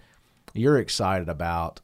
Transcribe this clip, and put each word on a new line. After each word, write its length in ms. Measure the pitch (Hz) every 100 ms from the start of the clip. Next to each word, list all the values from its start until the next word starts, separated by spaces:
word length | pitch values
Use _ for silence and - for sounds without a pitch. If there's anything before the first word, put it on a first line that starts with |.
| _ _ _ _ -
you're 240 | 110 127 143
excited 500 | - - 98 95 85
about, 520 | 76 85 85 82 -